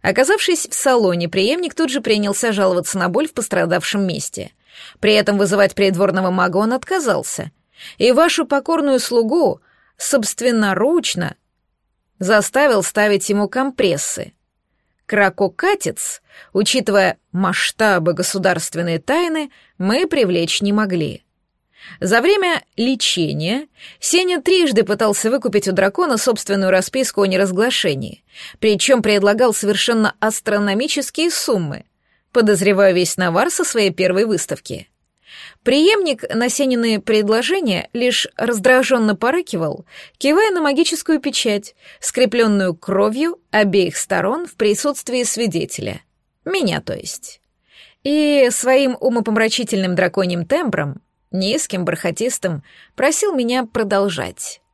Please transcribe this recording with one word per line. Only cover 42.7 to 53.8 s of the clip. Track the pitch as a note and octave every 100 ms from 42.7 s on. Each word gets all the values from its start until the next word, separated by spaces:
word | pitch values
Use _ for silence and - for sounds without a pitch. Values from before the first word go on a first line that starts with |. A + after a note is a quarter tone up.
кровью | E3+ - F#3 G#3 A3+ D#4+ F4 _
обеих | G#3+ G#3 G3 F3+ E3
сторон | - F#3 F#3 C#4 F4
в |
присутствии | - G#3 G#3 D4 D4 - B3
свидетеля. | A#3+ - A#3 E3+ D3+ - G#2 G2 _ _ _ _
Меня, | - F#4+ B3+ D#3+
то | -
есть. | F#2 - - - - _ _ _ _ - _
И | C#4 D4+ D4+ C#4+ B3
своим | - A#3+ C4 C#4 B3
умопомрачительным | C4 A#3 A3+ A3 A3+ A3 A3+ G#3 F#3+
драконьим | F3+ F3+ F3 F3+ F3 E3+
тембром, | D4 D#4+ - D3 C#3 _ _ _
низким, | F#3 F#3+ C4+ - F#3+
бархатистым, | E3+ D#3+ F3+ D#3+ A#3 - F#3 D#3 - - -
просил | - C4 D#4+ G#4+
меня | D#4+ A#3 B3+
продолжать. | B3 -